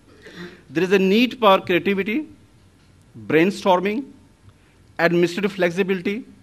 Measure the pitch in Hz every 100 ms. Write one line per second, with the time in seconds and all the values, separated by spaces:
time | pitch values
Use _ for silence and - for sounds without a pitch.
0 | _ - - - 175 - - 139 185 190
1 | 190 208 247 - 214 190 190 175 185 196
2 | 190 233 311 - _ _ _ _ _ _
3 | _ 120 104 151 180 196 202 180 190 220
4 | 269 - _ _ - _ _ _ _ -
5 | 170 170 175 175 202 - 175 170 190 190
6 | 175 208 - -